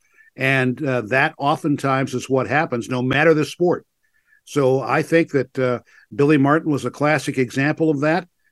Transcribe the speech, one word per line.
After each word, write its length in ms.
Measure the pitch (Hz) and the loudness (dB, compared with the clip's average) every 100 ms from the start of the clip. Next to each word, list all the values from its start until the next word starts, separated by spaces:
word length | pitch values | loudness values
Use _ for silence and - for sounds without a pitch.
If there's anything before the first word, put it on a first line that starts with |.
| _ _ _ - | _ _ _ -4
And, 460 | 131 135 127 123 | 0 0 0 -2
uh, 180 | 147 127 | -2 -4
that 320 | 107 127 156 - | -2 0 0 -2
oftentimes 760 | 139 151 160 143 139 135 131 | -2 0 -2 -2 0 -2 -2
is 160 | 127 - | -4 -2
what 160 | 131 113 | -2 0
happens, 400 | 139 - 120 104 | 0 0 -4 -4
no 140 | 127 | -4
matter 320 | 127 135 160 | -2 2 4
the 100 | 151 | 4
sport. 420 | 147 - 175 - - _ _ _ _ _ | 0 -2 0 0 -6 _ _ _ _ _
So 360 | - 143 131 131 | -6 0 2 2
I 220 | 113 139 | 0 -2
think 300 | 151 165 170 | 2 2 2
that, 260 | 143 123 - | -2 -4 -2
uh, 220 | 127 120 - - _ | -2 -2 -8 -20 _
Billy 240 | 110 143 156 | 0 2 4
Martin 320 | 135 156 160 | 4 2 0
was 120 | 139 | -2
a 60 | 123 | -4
classic 480 | - 147 151 143 123 | -2 0 0 -2 -2
example 520 | 127 127 143 151 160 | -2 -2 -2 0 0
of 100 | 147 | 0
that. 280 | 151 170 180 _ _ | 0 -2 -4 _ _